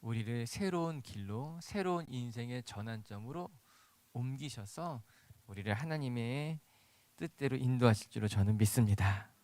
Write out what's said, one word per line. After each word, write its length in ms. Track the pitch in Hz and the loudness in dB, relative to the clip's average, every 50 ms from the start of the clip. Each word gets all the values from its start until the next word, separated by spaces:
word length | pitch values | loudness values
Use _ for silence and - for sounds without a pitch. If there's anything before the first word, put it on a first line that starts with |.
우리를 460 | - 113 113 113 110 107 120 120 117 120 | -6 -2 -2 -2 0 0 -2 -2 -2 -4
새로운 540 | - - 202 190 180 175 165 165 160 143 | -4 -2 -2 0 0 0 0 -2 -4 -6
길로, 580 | 123 - - 101 101 98 104 113 135 156 165 170 | -10 -10 -10 -10 -8 -6 -6 -6 -6 -8 -10 -12
새로운 440 | 170 - - 208 190 185 180 175 165 - | -12 -6 -4 -2 0 0 0 0 -2 -4
인생의 560 | 135 127 123 120 113 120 120 120 123 123 120 | -6 -6 -6 -6 -6 -6 -6 -6 -6 -6 -8
전환점으로 880 | - - 104 104 113 113 110 104 - 107 101 107 120 143 170 180 - - 127 _ _ _ - - _ _ _ _ _ _ | -8 -8 -8 -6 -6 -6 -8 -8 -10 -10 -10 -10 -8 -8 -8 -8 -10 -12 -18 _ _ _ -20 -20 _ _ _ _ _ _
옮기셔서 880 | 120 123 127 135 135 143 147 - - 101 101 - - 165 175 151 117 - - - - _ _ - - _ - | -4 -2 -2 -2 -4 -6 -8 -8 -10 -12 -10 -8 -6 -6 -6 -6 -6 -10 -14 -20 -20 _ _ -20 -20 _ -12
우리를 260 | 98 95 98 107 104 | -10 -6 0 0 0
하나님의 880 | 104 143 160 156 156 143 127 123 120 117 117 127 143 147 151 160 156 - _ _ _ _ _ _ _ _ _ _ - | 0 0 -2 -2 -2 0 -2 -2 -2 -2 -2 -2 -2 -2 -4 -6 -6 -8 _ _ _ _ _ _ _ _ _ _ -8
뜻대로 400 | 165 160 - - 139 135 127 127 | -8 -8 -6 -2 -2 0 0 2
인도하실 520 | 131 123 127 123 123 120 110 104 - - | 2 2 4 6 8 8 6 6 2 -8
줄로 180 | - 117 107 104 | -6 -2 -2 0
저는 300 | 104 104 98 101 107 104 | 4 4 4 4 6 6
믿습니다. 720 | 110 104 - 131 117 104 101 - 95 98 101 98 - - _ _ | 6 6 6 6 6 6 6 4 4 4 4 2 -2 -10 _ _